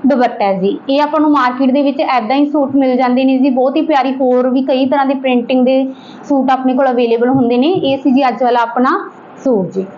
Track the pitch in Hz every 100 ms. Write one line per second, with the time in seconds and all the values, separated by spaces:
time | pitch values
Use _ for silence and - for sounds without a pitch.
0 | 254 269 240 233 202 190 196 294 - 277
1 | 294 311 302 294 247 254 269 269 285 277
2 | 302 262 220 269 294 302 269 269 262 247
3 | 254 247 262 262 277 254 262 294 311 285
4 | 262 262 254 247 254 262 262 262 269 285
5 | 269 269 262 247 233 254 254 262 269 -
6 | - - - 277 262 262 262 254 262 247
7 | 233 233 240 269 233 240 285 381 269 269
8 | 285 254 262 233 254 240 233 247 254 392
9 | - - - - 269 220 180 190 190